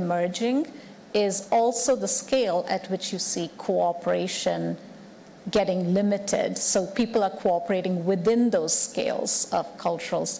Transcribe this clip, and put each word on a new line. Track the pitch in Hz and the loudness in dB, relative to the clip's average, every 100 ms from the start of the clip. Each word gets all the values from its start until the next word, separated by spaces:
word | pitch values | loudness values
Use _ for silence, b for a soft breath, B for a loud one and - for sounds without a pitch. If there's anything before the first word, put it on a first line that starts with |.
emerging | 175 175 180 180 233 262 320 B B B B | 0 0 0 0 0 0 -2 B B B B
is | 208 202 190 - | 0 2 0 0
also | 233 233 247 - 247 | 2 4 2 2 2
the | 196 | 2
scale | - - 262 220 175 - 190 | -2 0 0 2 0 0 -4
at | - | -2
which | 190 - | -6 -4
you | 185 | -4
see | - 180 165 - | -2 -2 -4 -8
cooperation | - 180 175 175 175 180 180 - 180 170 165 170 - - - - - - - | -2 2 2 0 0 0 0 -2 -2 0 -2 -4 -10 -18 -20 -20 -20 -14 -2
getting | 214 190 185 175 | 0 2 0 2
limited. | 185 208 202 202 - - 190 | 2 2 0 0 0 0 -2
So | - 202 180 | 0 0 0
people | - 226 226 | -2 0 2
are | 190 196 | 0 0
cooperating | 202 170 175 185 180 180 165 | 0 0 0 -2 0 -2 0
within | 190 175 233 240 190 | 2 4 4 4 2
those | 160 - - | 2 0 0
scales | - - - 196 - - | 0 -2 -2 -2 -2 0
of | 180 - - | -2 -2 -4
cultural, | 175 165 - 170 165 - | -2 -2 -2 -2 -2 -4